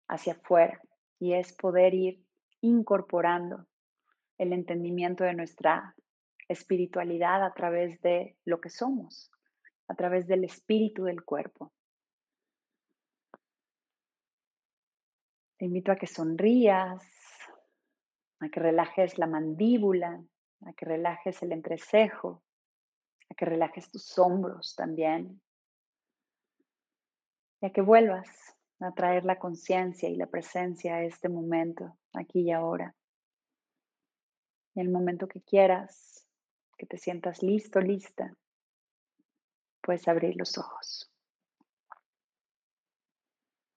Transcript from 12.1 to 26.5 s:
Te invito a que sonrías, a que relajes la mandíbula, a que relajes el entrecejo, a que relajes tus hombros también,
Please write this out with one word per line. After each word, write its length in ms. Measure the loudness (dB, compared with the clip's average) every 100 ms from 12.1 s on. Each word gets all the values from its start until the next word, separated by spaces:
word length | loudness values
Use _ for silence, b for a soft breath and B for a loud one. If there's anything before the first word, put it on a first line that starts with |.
| _ _ _ _ _ _ _ _ _ _ _ _ -20 _ _ _ _ _ _ _ _ _ _ _ _ _ _ _ _ _ _ _ _ _ -10
Te 80 | -6
invito 260 | -4 0
a 40 | -2
que 120 | -2
sonrías, 960 | -6 -4 2 4 6 6 4 2 -8 -16 _ -20 -20 -20 -20 _ _ _ _ _ _ _ -12
a 100 | -8
que 100 | -2
relajes 580 | 2 2 2 2 0 0
la 100 | -2
mandíbula, 960 | -2 -2 0 2 4 4 2 0 -8 -16 _ _ _ -20
a 80 |
que 120 | -12 -6
relajes 560 | -2 -2 -4 -8 -6
el 80 | -6
entrecejo, 920 | -6 -6 -8 2 4 4 0 -10 -10 _ _ _ _ _ _ _ _ -16
a 60 | -6
que 100 | -2
relajes 440 | 0 0 -4 -16
tus 260 | -18 -4 4
hombros 560 | 4 4 -2 -8 -14 -8
también, 680 | -6 -2 -2 -2 -6 -16 _ _ _ _ _ _ _ _ _ _ _